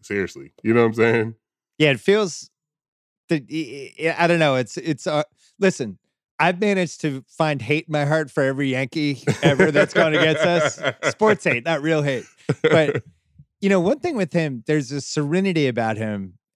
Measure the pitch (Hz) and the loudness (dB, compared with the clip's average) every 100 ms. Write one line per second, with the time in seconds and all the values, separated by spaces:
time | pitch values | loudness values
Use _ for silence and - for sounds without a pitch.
0 | - 101 90 - 69 _ 110 117 117 113 | -8 -6 -6 -8 -20 _ 2 4 4 4
1 | 117 113 110 113 _ _ _ - 151 123 | 2 2 0 -8 _ _ _ 0 2 2
2 | - 208 196 - - _ _ _ _ _ | 2 2 0 -6 -16 _ _ _ _ _
3 | _ _ - 160 107 151 139 143 123 - | _ _ -4 -4 -4 -8 -8 -10 -16 -6
4 | 160 156 170 170 151 131 123 - 160 147 | -4 0 2 4 2 2 -2 -6 -6 -4
5 | - 151 151 _ _ - 190 - 117 92 | -2 -2 -4 _ _ -2 0 0 -8 -10
6 | _ _ _ - 160 180 208 196 175 - | _ _ _ 0 0 2 0 0 -2 -4
7 | 156 135 - - 156 143 107 151 - 151 | -6 -6 -8 -2 -2 -2 -2 -2 -2 -2
8 | 143 160 147 - 135 135 139 127 131 160 | 0 0 -2 -2 0 0 -2 -2 -4 -4
9 | 147 135 - - 143 139 180 147 - - | -4 -4 -4 0 2 4 4 4 2 2
10 | 160 156 160 156 165 170 147 - 143 120 | 2 2 2 2 2 2 0 -2 -6 -4
11 | 151 - 214 208 175 123 135 156 151 156 | -4 0 2 2 0 -2 -2 -2 0 0
12 | 143 127 101 _ - 110 156 160 147 120 | 0 -4 -6 _ -6 0 2 4 2 -2
13 | - _ _ _ - - 196 190 170 285 | -8 _ _ _ -20 -4 0 2 2 -2
14 | 359 269 180 175 156 127 110 151 127 143 | -4 -4 -2 -2 -2 -6 -2 -2 -2 -8
15 | - - 143 175 196 160 135 120 113 110 | -6 -6 -2 0 0 0 0 0 -2 -2
16 | 110 104 95 90 _ | -4 -6 -10 -16 _